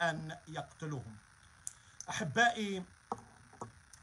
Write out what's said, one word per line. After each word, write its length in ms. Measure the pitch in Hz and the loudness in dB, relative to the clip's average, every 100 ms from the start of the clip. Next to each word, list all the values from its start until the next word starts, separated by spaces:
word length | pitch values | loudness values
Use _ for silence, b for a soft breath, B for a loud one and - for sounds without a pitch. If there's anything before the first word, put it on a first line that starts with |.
أن 360 | 170 160 156 160 - | 2 2 -2 -8 -8
يقتلوهم. 680 | 151 - - 156 147 110 107 - - - - B B B B - | -6 -6 -6 -6 -4 -6 -12 -18 -20 -20 -12 B B B B -4
أحبائي، 760 | - 170 170 240 233 202 190 185 - - - - - - - - - - - | -2 2 8 8 6 2 0 -4 -10 -8 -8 -8 -20 -18 -14 -14 -14 -20 -4